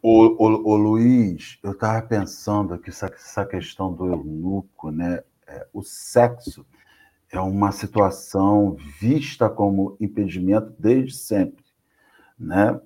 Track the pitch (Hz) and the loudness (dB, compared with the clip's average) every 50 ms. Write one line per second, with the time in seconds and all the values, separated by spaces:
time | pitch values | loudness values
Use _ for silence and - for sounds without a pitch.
0 | - 113 113 113 113 113 110 - 110 110 110 113 107 107 107 104 107 107 110 113 | 4 6 8 8 8 8 6 4 4 4 4 2 2 2 2 4 4 2 2 4
1 | 117 123 127 123 113 95 87 76 - - - _ - 98 98 - 117 110 110 110 | 4 4 4 4 2 0 -2 -6 -12 -18 -18 _ -10 -10 -6 -4 -4 -2 -2 -4
2 | 110 - 113 104 95 - - - - 110 104 104 101 87 87 - - - - - | -4 -2 -2 -2 -4 -4 -10 -10 -6 -2 -2 -2 -2 -4 -6 -10 -12 -16 -12 -10
3 | - 95 - - - - - 107 98 98 - 92 82 - - - 95 92 87 82 | -10 -12 -12 -14 -20 -10 -8 -8 -6 -6 -8 -10 -10 -10 -10 -8 -8 -8 -6 -6
4 | 92 90 87 78 71 76 78 78 82 92 98 98 95 _ _ - - 78 76 80 | -4 -4 -4 -6 -6 -10 -10 -8 -6 -6 -6 -6 -8 _ _ -16 -12 -10 -8 -6
5 | 87 87 90 - - _ _ _ _ - 71 - - - - 104 - - - - | -6 -6 -6 -8 -10 _ _ _ _ -20 -20 -18 -18 -16 -16 -16 -16 -16 -18 -18
6 | - - - 123 120 117 123 - - - - - - _ _ _ _ _ _ _ | -14 -2 2 2 2 2 0 -6 -14 -18 -18 -18 -20 _ _ _ _ _ _ _
7 | _ _ _ _ _ _ - 92 95 95 98 101 101 101 - - - 101 - 107 | _ _ _ _ _ _ -8 -6 -6 -4 -2 0 0 -2 -2 -4 -8 -2 0 2
8 | 101 95 - - - - - 98 98 101 104 107 101 95 80 - 73 73 - - | 2 2 0 -4 -10 -6 -2 0 2 2 2 2 2 0 -2 -8 -14 -18 -10 -4
9 | 98 117 147 151 139 - - - 117 107 - - 104 101 98 98 98 98 - - | 0 0 0 0 -2 -6 -2 0 0 0 2 0 0 0 0 0 -2 -4 -4 -8
10 | 110 104 - 107 101 92 82 92 90 92 104 110 - - - - - 110 127 131 | -8 -6 -4 -4 -4 -4 -4 -2 0 0 0 0 0 -4 -6 0 2 2 2 2
11 | 131 131 - - - - 110 104 - - - _ _ _ _ _ _ _ _ _ | 0 -2 -8 -12 -8 -4 -2 -2 -2 -2 -6 _ _ _ _ _ _ _ _ _
12 | _ _ _ _ _ _ _ - 120 101 92 98 104 113 - - - | _ _ _ _ _ _ _ -14 -10 -2 0 2 2 2 0 -4 -6